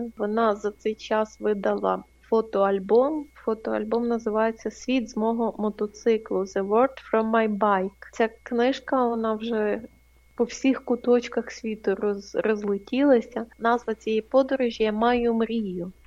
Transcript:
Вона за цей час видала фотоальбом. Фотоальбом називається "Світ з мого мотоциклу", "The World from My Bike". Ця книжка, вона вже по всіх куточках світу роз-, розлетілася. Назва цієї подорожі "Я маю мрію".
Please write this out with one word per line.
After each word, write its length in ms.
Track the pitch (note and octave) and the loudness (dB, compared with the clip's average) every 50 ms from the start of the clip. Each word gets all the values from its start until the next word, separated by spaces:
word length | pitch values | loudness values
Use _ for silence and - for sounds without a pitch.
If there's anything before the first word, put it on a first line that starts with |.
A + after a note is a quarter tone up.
| A#3+ A#3 A3+ | -8 -10 -8
Вона 380 | - G#3 G#3 G#3+ A3+ A#3 A3 G#3 | -6 -4 -2 0 0 0 0 0
за 160 | G#3+ G#3 G#3 | -2 -4 -8
цей 240 | G#3 - - G#3+ G#3+ | -8 -6 -6 -6 -6
час 440 | - - - A3 G#3+ G#3+ G#3+ - - | -6 -6 -4 -2 -2 -2 -4 -6 -6
видала 640 | G#3+ G#3+ G#3+ G3+ G3 G#3+ G#3 G3+ G3+ F#3+ F#3 F#3 - _ _ _ _ _ | -4 -4 -2 -2 -2 -2 -2 0 0 -2 -2 -4 -6 _ _ _ _ _
фотоальбом. 920 | A3+ A3 A3 A3 - G3 G3 G3 G3 G3 F#3+ G3 G#3+ A#3+ C4 C#4+ D#4 D4+ C#4+ - _ | 0 0 0 0 0 2 2 2 2 0 0 2 4 4 4 4 0 -4 -8 -10 _
Фотоальбом 720 | - - A#3 A3 G#3+ - A3+ A3 G#3+ G#3+ A3 A3+ A#3 A#3+ | -8 -6 -4 -4 -4 -4 -4 -4 -4 -2 -2 -2 -2 0
називається 640 | A#3 A#3 A3+ A#3 A3+ G#3 A3 A3 A3+ A3 - - A3 | -2 -2 -2 -2 -2 0 0 0 0 -2 -4 -8 -10
"Світ 380 | - - - - B3+ C4 A3 G#3+ | -10 -8 -4 -2 -2 -2 -2 -2
з 80 | - | -4
мого 380 | G#3+ A3 A3+ A#3 A#3 A#3 G#3+ - | -2 0 0 0 0 -2 -2 -2
мотоциклу", 800 | - G#3+ G#3+ G#3 - G#3+ G#3 - - - A#3 A3+ A3 A3 - G3+ F#3 | -2 -4 -4 -2 -4 -6 -6 -6 -2 0 0 0 0 0 -4 -4 -4
"The 280 | G3 F#3+ - G3+ G3 | -4 -2 -4 -4 -2
World 300 | G3+ G#3 A#3 B3+ C4+ C4+ - - - - | 2 2 2 2 2 0 -8 -4 -2 0
from 180 | A3 A3 A3 | 0 2 2
My 260 | A3+ A3+ A3 A3 G#3 | 2 2 2 0 0
Bike". 320 | G3 A3 G#3 G3+ F#3 F#3 G3 - _ - - - | 0 2 2 2 2 0 -4 -6 _ -20 -10 -2
Ця 160 | - A3+ A3 A3 - _ | -2 -2 -2 -2 -8 _
книжка, 640 | - B3 A#3 A#3+ B3+ C4+ - - - C#4 C4 B3 | -4 0 2 2 2 0 -2 -4 -2 0 0 2
вона 260 | A#3 A#3 A3+ A3+ A3+ A3 | 0 0 -2 -2 -2 -2
вже 480 | G#3+ A3 A#3 A#3 A3 G#3+ G#3 G#3 A3 A#3 - _ _ _ _ _ _ _ _ _ | -4 -4 -4 -2 0 0 0 -2 -4 -6 -12 _ _ _ _ _ _ _ _ _
по 80 | - A#3 | -2 -2
всіх 420 | A#3 - - - C4+ B3 A3+ - | -2 -2 0 2 2 2 2 0
куточках 680 | - A#3+ A#3+ - B3 A#3+ A#3+ A#3+ - - A#3 A#3 - | -2 -4 0 2 2 2 2 2 -2 -6 -6 -6 -6
світу 400 | - - - A3+ G#3+ G#3+ - G#3 | -10 -10 -8 -8 -8 -4 -2 -2
роз-, 500 | G3 G3 G#3+ G#3 G3+ G3+ G3+ - - - | -2 0 -2 -4 -4 -4 -8 -6 -4 -2
розлетілася. 1040 | - G#3+ A3 G#3 G#3 G3+ G3+ G3 G3+ - - B3+ C#4+ D4 C4 A#3 A3+ - - A3 A#3 - - - | 0 0 -2 -2 -2 -2 -4 -4 -4 -2 0 2 4 6 6 4 2 -2 -8 -10 -10 -10 0 2
Назва 340 | G#3+ A#3 A#3+ A#3+ - - G#3+ | 4 4 4 2 0 -4 -6
цієї 280 | - - A3 A3 A3 | -4 -4 -2 -2 -2
подорожі 640 | G#3+ - - C4 C4+ C4 C4+ C4+ B3+ A#3 A3+ - A3 | 0 2 4 2 4 4 0 0 0 -2 0 0 0
"Я 80 | G#3+ | 0
маю 420 | G#3 G#3+ A3+ A#3+ B3 A#3+ A#3 A#3 A3+ | 2 2 2 2 4 2 2 2 2
мрію". 580 | A3+ A3+ A3 A3+ A#3 G#3+ F#3+ F3+ F3+ E3+ F#3 - - - | 2 0 0 -2 -4 -4 -4 -6 -6 -8 -10 -12 -16 -20